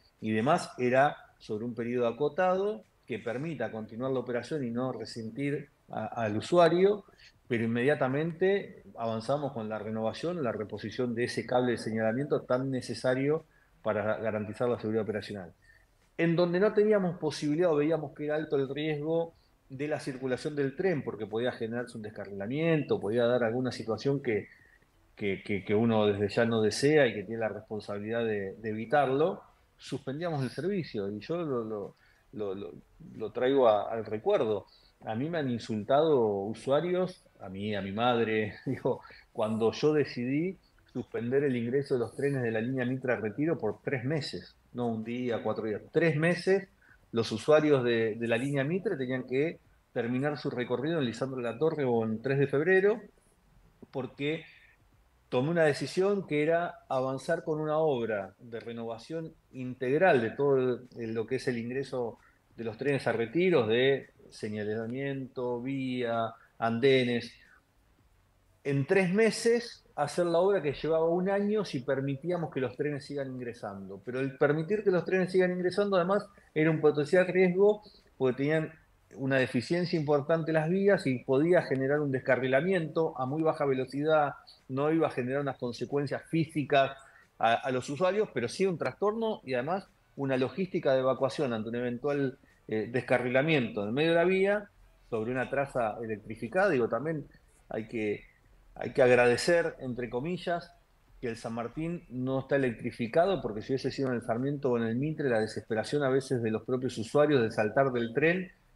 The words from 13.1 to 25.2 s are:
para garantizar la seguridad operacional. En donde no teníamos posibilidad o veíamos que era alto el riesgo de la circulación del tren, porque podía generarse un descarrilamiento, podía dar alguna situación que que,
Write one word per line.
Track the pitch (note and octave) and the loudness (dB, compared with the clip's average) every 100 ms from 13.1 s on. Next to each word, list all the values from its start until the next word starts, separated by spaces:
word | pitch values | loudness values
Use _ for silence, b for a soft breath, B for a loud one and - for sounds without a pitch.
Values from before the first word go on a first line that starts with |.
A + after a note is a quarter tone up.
| B2+ C#3 D#3 - b b _ | 0 0 -2 -4 b b _
para | A2 G#2 G#2 G#2+ | -2 0 0 -2
garantizar | A2 G#2+ G#2 G#2 B2 | -2 -2 -4 -2 0
la | A2 | 0
seguridad | A2 A2 | 0 -2
operacional. | G#2 G#2 - G#2 E2+ - b b b _ _ - | -2 -4 -6 -10 -12 -18 b b b _ _ -2
En | E3+ | 0
donde | E3 F3 F3+ | 2 2 2
no | G#3 | 2
teníamos | G#3 G#3+ G#3 F3+ - | 4 4 4 2 -2
posibilidad | D#3 C#3 D3 D3+ F3+ | -4 -2 -2 2 2
o | D3 | 2
veíamos | D3 D#3+ C#3+ | 2 0 -4
que | - | -8
era | D3+ | -4
alto | D3+ D#3 C#3+ | -4 -2 -2
el | C3+ | -2
riesgo | C#3 D#3 D3 D3+ E3 E3 b b _ - | -4 -4 -4 -2 -2 -2 b b _ -16
de | C3 D3 | -8 -4
la | C#3+ | -4
circulación | - B2+ C3 B2 D#3 D3 | -6 -6 -4 -2 -4 -2
del | C#3 | -2
tren, | C#3 F#3 D3+ | 0 0 0
porque | A#2 G#2 G#2 | -4 -8 -4
podía | A2 B2 | -2 -2
generarse | - A2+ A#2+ A#2+ A#2 | -2 -6 -6 -8 -10
un | |
descarrilamiento, | G#2+ - G2 G2 G2+ C#3+ E3 D#3 - G#2 | -12 -12 -10 -8 -6 0 2 2 2 -2
podía | G2 A#2+ | 0 2
dar | A#2 B2 | 2 2
alguna | A2+ B2 B2+ | 2 0 -4
situación | - A2 G#2 C#3 C#3 | -6 -6 -2 -2 -2
que | B2+ G#2 - B B B _ _ _ | 0 -2 -4 B B B _ _ _
que, | - | -6